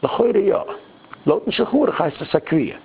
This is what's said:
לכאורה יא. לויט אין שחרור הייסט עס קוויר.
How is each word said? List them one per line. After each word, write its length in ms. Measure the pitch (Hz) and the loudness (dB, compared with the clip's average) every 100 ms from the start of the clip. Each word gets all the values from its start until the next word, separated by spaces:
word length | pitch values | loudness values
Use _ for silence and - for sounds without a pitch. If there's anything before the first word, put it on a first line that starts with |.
לכאורה 360 | 180 - 233 208 | -2 0 0 2
יא. 180 | 196 - - - - - - - - | 2 0 -2 -12 -16 -20 -20 -8 0
לויט 180 | - | 0
אין 80 | - | 0
שחרור 360 | - - 269 294 - | -2 0 2 2 2
הייסט 220 | 165 - | -2 -2
עס 140 | 151 - - | -2 -2 2
קוויר. 260 | 160 113 - | 0 0 -6